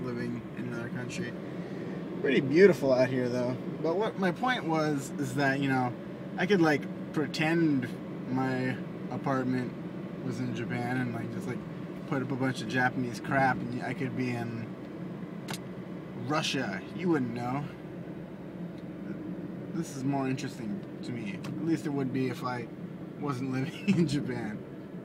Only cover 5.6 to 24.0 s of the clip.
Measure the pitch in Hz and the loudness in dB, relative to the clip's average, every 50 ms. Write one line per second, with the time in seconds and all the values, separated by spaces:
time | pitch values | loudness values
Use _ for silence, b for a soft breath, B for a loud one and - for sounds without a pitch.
5.6 | 139 135 135 131 127 123 123 - - - - - - - - - 175 175 208 180 | 4 4 4 4 2 2 0 -4 -8 -8 -8 -8 -8 -6 -2 0 4 6 6 8
6.6 | 165 156 147 135 - - - - - - - 160 143 - - - 156 160 165 170 | 8 8 6 6 2 -2 -6 -6 -6 -4 0 0 0 0 2 2 2 4 4 6
7.6 | 165 156 143 131 120 117 - - - - - - - 123 127 131 131 131 131 127 | 6 6 4 4 2 0 -4 -6 -6 -6 -8 -6 -4 -2 0 2 2 2 2 0
8.6 | 127 127 127 - - - - - - - 127 120 - 139 135 131 127 127 127 127 | 0 0 0 -2 -4 -6 -8 -6 -6 -6 -4 -2 0 0 2 2 2 2 2 0
9.6 | 123 - - - - - - - - - - - - 131 117 120 127 123 123 120 | 0 -2 -4 -6 -8 -8 -8 -8 -8 -8 -6 -6 -4 -4 -2 -2 -2 -2 -2 -4
10.6 | 120 - 120 123 120 120 127 127 127 120 117 113 117 117 117 - - 127 120 110 | -4 -2 -2 -2 -2 0 0 0 0 0 -2 -2 -4 -4 -4 -4 -4 -4 -4 -6
11.6 | - - - - - - - - - - 151 135 127 123 139 123 131 131 127 - | -6 -8 -8 -8 -8 -8 -8 -8 -4 -2 0 0 0 0 0 2 2 0 0 0
12.6 | - - - 131 127 127 127 131 127 120 117 - - - 139 135 131 127 123 - | -2 0 2 4 4 4 4 2 0 -2 -2 -4 -2 2 4 4 6 6 4 2
13.6 | 123 120 120 120 - 123 127 - 139 123 113 127 127 123 123 120 117 117 117 113 | -2 -4 -4 -4 -4 -4 -2 -2 -2 -2 0 0 0 0 0 -2 -2 -4 -4 -6
14.6 | 117 - - - - - - - - - - - - - - - - - - - | -6 -8 -8 -8 -10 -10 -8 -8 -8 -8 -8 -8 -8 -8 -8 -8 -8 -8 -8 -8
15.6 | - - - - - - - - - - - - 120 123 151 156 156 - - 135 | -8 -8 -10 -10 -10 -10 -10 -10 -10 -10 -8 -6 -2 0 2 2 2 2 0 0
16.6 | 123 104 95 92 - - - 156 175 180 160 143 127 117 117 120 120 120 131 143 | 0 0 -2 -4 -6 -6 -6 -2 2 4 4 4 2 2 -2 -2 -2 -2 -2 -2
17.6 | 147 - - - - - - - - - - - - - - - - - - - | -4 -4 -8 -10 -10 -10 -10 -10 -10 -10 -10 -10 -10 -10 -12 -12 -12 -10 -10 -8
18.6 | - - - - - - - - - - - - - - - - - - - - | -8 -8 -8 -10 -10 -10 -10 -8 -8 -8 -6 -6 -6 -6 -6 -6 -6 -8 -8 -8
19.6 | - - 160 160 165 - - 135 127 139 139 139 135 131 131 131 143 131 - - | -8 -6 -4 -4 -4 -4 -4 -4 0 0 0 2 2 0 0 -2 -2 -6 -6 -6
20.6 | 117 104 101 98 - - - - - 127 120 117 113 101 95 - - 139 - - | -6 -4 -4 -4 -6 -8 -8 -8 -6 -6 -4 -4 -4 -4 -4 -6 -6 -6 -4 -2
21.6 | 151 165 160 147 - 156 139 139 135 127 123 131 131 127 123 - 127 123 123 120 | 0 2 2 2 0 0 0 0 0 0 0 0 0 0 -2 -2 -4 -4 -4 -4
22.6 | 120 - - - - - - - - - - - 147 147 135 123 135 131 127 131 | -4 -6 -10 -10 -10 -10 -10 -10 -10 -10 -8 -4 -4 -2 -2 -2 -2 -2 0 0
23.6 | 131 - - - - 202 190 170 | -2 -2 -4 0 2 4 4 6